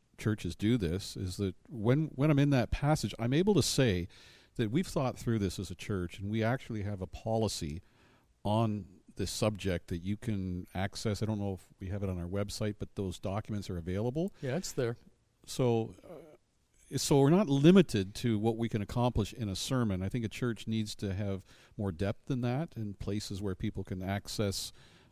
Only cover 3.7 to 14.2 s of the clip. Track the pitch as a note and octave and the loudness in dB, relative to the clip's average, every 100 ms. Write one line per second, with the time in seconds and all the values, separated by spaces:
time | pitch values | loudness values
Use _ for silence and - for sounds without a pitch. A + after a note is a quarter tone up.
3.7 | - B2+ F2+ E2+ - - - _ - G#2+ | 4 4 2 -2 -10 -20 -20 _ -2 0
4.7 | D3 - E3 B2+ - B2 A2+ F#2+ - F#2 | 0 -2 -2 -2 -2 0 2 0 -2 -8
5.7 | F2+ - G2 F2 - G2 A2 A2 B2+ - | -8 -6 -4 -4 -6 -4 0 0 0 -4
6.7 | G#2+ G2 G2 F2+ - A2 A2+ G#2+ - D#2 | -6 -6 -6 -8 -8 -2 0 0 0 -6
7.7 | D#2+ - _ _ _ _ _ G2+ A2 A2 | -8 -12 _ _ _ _ _ 0 2 2
8.7 | G#2 F2 - - - F#2 - G#2+ G2+ F#2+ | -2 -8 -18 -14 -6 -6 0 0 0 -2
9.7 | F2 - F2 F#2 G#2 A2+ G2+ F#2 F2+ - | -2 -4 -6 -4 -4 -4 -4 -2 -6 -6
10.7 | F#2 G2 - A2+ G2+ G#2+ G#2 G2+ F#2 - | -4 -4 -4 -4 -2 -2 -2 -4 -6 -12
11.7 | - F#2+ G2+ G2 F2 F2 G2 G#2 - G#2+ | -12 -8 -4 -4 -4 -4 -4 -4 -4 -4
12.7 | G2+ - - F#2+ - G2+ G2+ - G2+ F#2 | -4 -8 -6 -6 -6 -6 -6 -4 -6 -6
13.7 | F2 E2 F#2+ A#2+ C#3+ | -6 -4 -2 -2 -2